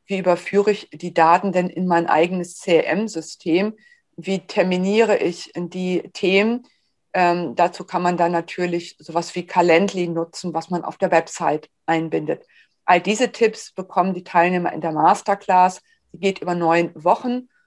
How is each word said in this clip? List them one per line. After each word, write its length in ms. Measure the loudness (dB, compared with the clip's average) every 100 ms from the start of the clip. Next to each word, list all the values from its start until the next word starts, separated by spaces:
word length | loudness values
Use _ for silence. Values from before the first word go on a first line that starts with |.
| -8
wie 140 | -2
überführe 520 | 0 0 0 0 2
ich 180 | 0 -4
die 200 | -12 -4
Daten 380 | 2 6 4 2
denn 180 | -2 -2
in 160 | -2 0
mein 220 | 0 2
eigenes 480 | 2 2 -2 -6 -8
C-R-M-System? 1200 | 2 2 2 -2 -4 -8 -12 -10 0 0 0 -6 _ _ _ -12
Wie 240 | -4 -4
terminiere 800 | -4 0 0 0 0 2 2 2
ich 340 | 0 -4 -12
die 500 | -10 -8 -6 -4 -4 -6
Themen? 500 | -4 0 2 2 -2 -8 _ _ _ _
Ähm, 420 | 0 2 0 -2 0
dazu 280 | 0 0
kann 200 | -6 -2
man 120 | 0 0
dann 160 | 0
natürlich 640 | 0 -4 -6 -4 -4 -8 -18
sowas 360 | -6 -6 -4 -8
wie 100 | -4
Calendly 640 | 0 4 4 4 -2 -4
nutzen, 460 | -4 -6 -8 -6
was 160 | -6 -4
man 160 | -6 -6
auf 120 | -4
der 140 | 2
Website 560 | 2 0 -4 -2 -2 -6 _ -2
einbindet. 600 | -2 0 -4 -4 -6 _ _ _ _ 2
All 160 | 2
diese 320 | 2 0 0
Tipps 400 | 2 0 0 -16
bekommen 400 | -14 -6 0 0
die 100 | -2
Teilnehmer 480 | -2 2 2 2 -4
in 80 | -6
der 140 | -6
Masterclass. 880 | 2 2 2 0 -4 2 4 4 0 _ _ _
Die 60 | -4
geht 200 | -4 -2
über 160 | -4 -2
neun 360 | 2 2 0 -2
Wochen, 540 | 0 0 0 -6 -8 _